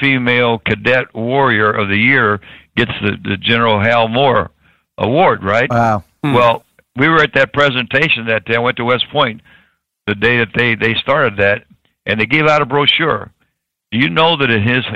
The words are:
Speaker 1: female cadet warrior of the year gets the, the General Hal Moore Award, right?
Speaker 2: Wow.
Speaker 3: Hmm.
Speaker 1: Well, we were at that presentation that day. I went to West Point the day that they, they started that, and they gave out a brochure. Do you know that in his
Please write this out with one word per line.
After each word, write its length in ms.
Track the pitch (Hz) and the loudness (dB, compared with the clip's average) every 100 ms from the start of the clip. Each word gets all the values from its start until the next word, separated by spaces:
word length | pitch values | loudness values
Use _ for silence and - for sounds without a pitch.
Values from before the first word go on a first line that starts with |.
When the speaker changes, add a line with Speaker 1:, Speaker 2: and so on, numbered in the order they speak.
Speaker 1:
female 580 | 139 131 123 123 120 113 | 0 0 0 0 0 -2
cadet 560 | - 104 117 127 117 | -2 -2 0 0 -2
warrior 560 | 117 117 135 135 107 107 | -6 -4 0 2 2 0
of 180 | 107 98 | 0 -2
the 80 | 101 | 0
year 420 | 120 135 107 101 - - _ - | 2 2 2 -2 -6 -20 _ -4
gets 140 | 117 - | -4 -2
the, 140 | 104 95 | -4 -4
the 140 | 104 98 | -6 -4
General 440 | - 117 117 107 | -2 0 2 2
Hal 280 | 110 117 113 | 2 2 2
Moore 420 | 120 139 107 82 - _ _ _ - | 2 2 0 -2 -10 _ _ _ -4
Award, 460 | 101 147 190 104 | 0 2 2 0
right? 240 | 95 110 127 | 0 0 0
Speaker 2:
Wow. 340 | 120 117 104 - _ | 0 0 0 -6 _
Speaker 3:
Hmm. 80 | 147 | -2
Speaker 1:
Well, 300 | 123 120 - - _ _ 123 | 2 2 0 -6 _ _ -2
we 120 | 151 | 2
were 140 | 160 | 2
at 120 | 151 | 2
that 180 | 139 131 | 0 0
presentation 720 | 143 143 127 117 135 156 117 113 | 0 0 0 -2 -2 0 -2 -2
that 180 | 110 | -4
day. 100 | 101 117 | -2 -2
I 40 | |
went 160 | 123 123 | 0 -2
to 60 | |
West 220 | 117 123 - | -2 -2 -2
Point 300 | 151 131 110 - - _ _ _ _ - | -2 -2 -4 -16 -20 _ _ _ _ -6
the 80 | |
day 240 | 101 117 123 | -2 0 0
that 120 | 110 | 0
they, 200 | 117 120 | 0 -2
they 200 | 107 113 | 0 -2
started 420 | 110 - 147 127 101 | -2 -2 0 0 0
that, 260 | 101 101 - _ _ _ - | 0 0 -6 _ _ _ -6
and 120 | 110 | -4
they 60 | 110 | -2
gave 200 | 147 156 | 0 2
out 160 | 151 | 2
a 40 | 135 | 0
brochure. 680 | 143 139 - 160 107 101 - _ _ _ _ _ | 0 0 0 -2 -4 -8 -20 _ _ _ _ _
Do 80 | 113 | -2
you 100 | 151 | 0
know 280 | 160 165 156 | 2 0 0
that 140 | 131 | 0
in 120 | 110 | 0
his 220 | 110 123 101 | 0 -2 -4